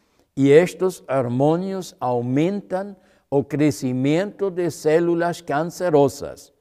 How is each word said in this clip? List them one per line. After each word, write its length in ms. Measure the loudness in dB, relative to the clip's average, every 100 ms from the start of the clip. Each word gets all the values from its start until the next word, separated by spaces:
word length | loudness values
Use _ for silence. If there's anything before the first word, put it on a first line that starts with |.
| _ _ _ 0
e 140 | 8
estes 540 | 8 6 -2 -4 -4 -4
hormônios 880 | -2 -2 0 0 0 -4 -8 -10 -8
aumentam 960 | -4 -2 -2 0 0 -4 -6 -8 -8 -16 _ _ -4
o 140 | -4
crescimento 1040 | -2 0 0 0 -4 -2 0 0 -2 -4 -6
de 220 | -4 -6
células 680 | -2 2 2 2 0 -2 -4
cancerosas 1120 | -4 -4 -4 -4 2 4 4 0 -12 -14 -20 _